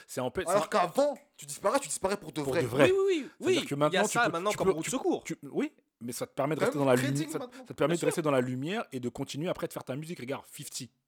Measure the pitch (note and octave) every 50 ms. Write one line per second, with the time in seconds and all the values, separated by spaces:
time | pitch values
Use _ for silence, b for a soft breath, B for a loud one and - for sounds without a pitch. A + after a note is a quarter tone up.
0 | B B - C3+ B2+ B2+ - F#3+ E3+ D#3+ F#3+ G#3 G#3 - G#3 G3+ F3+ E3 - B3+
1 | C#4+ D4 C4+ - - _ _ - - C#3+ - - F3 G3+ A#3+ C#4 C4+ - - -
2 | - F#3+ G3+ G3+ - D#3 - D#3 C#3+ C#3 B2+ E3+ C3+ A2 A#2 C#3 - F#4 F#4+ G4
3 | G4 G4+ F#4 D#4 A#3+ - - - - F4 F#4 D4 G3+ - - C#3+ D3 D3+ F3+ F#3
4 | G#3 G3+ - A#3+ A#3+ G3+ E3+ E3 F#3 - - - F3+ F#3+ D#3+ D#3+ D#3+ - - C4+
5 | - F4+ B3 - - - D#3+ - - C3+ B2+ F3+ C#4 D#4 - _ _ _ _ -
6 | A#2 B2 A#2 - B2+ - _ - C3+ D3 D#3 C3+ F#3+ A#3+ C#4 C#3+ C#3 C3+ B2+ B2
7 | B2+ C3+ C#3 C#3+ D#3+ - D#3+ D3 C3 - - - - - - - D3+ D3 E3+ D#3+
8 | - D#3+ - F3+ D3+ D3+ C#3 C3 B2 B2+ B2+ C3 C#3 E3 G3+ A#3 - - - B2+
9 | B2 B2 - - C#3 - - C#3 E3 F3+ D3 - F3 - - D3 - - B2+ D3
10 | D#3 D#3+ F3 - B2 B2 C3+ - - - - - C#3 - - - C3 - _ _
11 | _